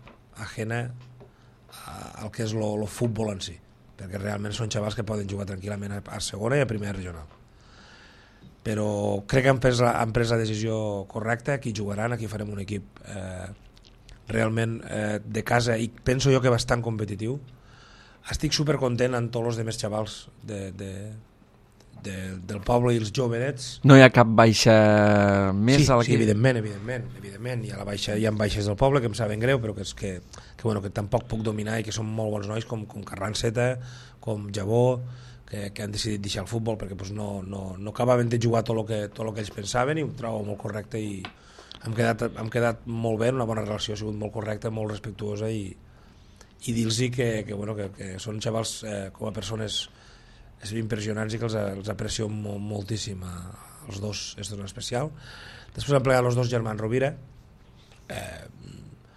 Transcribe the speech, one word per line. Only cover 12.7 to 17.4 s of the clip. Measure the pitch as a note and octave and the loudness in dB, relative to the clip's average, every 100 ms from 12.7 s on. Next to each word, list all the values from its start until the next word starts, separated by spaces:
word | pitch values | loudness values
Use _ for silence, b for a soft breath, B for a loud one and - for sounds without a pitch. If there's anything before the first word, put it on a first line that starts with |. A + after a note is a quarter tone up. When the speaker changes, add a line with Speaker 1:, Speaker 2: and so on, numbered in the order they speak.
| G2+ - - - | -8 -8 -18 -14
Speaker 1:
eh, | G2+ F#2+ F#2 F#2+ G2+ - - - - - - - | -10 -10 -10 -12 -14 -20 -20 -20 -20 -20 -18 -4
realment, | A2+ A2 A2+ A2+ A2+ - | 0 2 2 0 -2 -6
eh, | G#2+ G#2+ G#2 A2 | -4 -2 -4 -4
de | G#2+ | -4
casa | - A#2+ A#2+ A2+ | 2 2 2 0
i | A#2 | -2
penso | - - B2+ C3+ | -4 0 2 4
jo | C3 | 4
que | B2+ | 6
bastant | A#2+ A#2+ B2 A#2 | 2 2 0 0
competitiu. | G#2+ G#2 G2+ A2 C#3+ | -4 -4 -4 -4 -6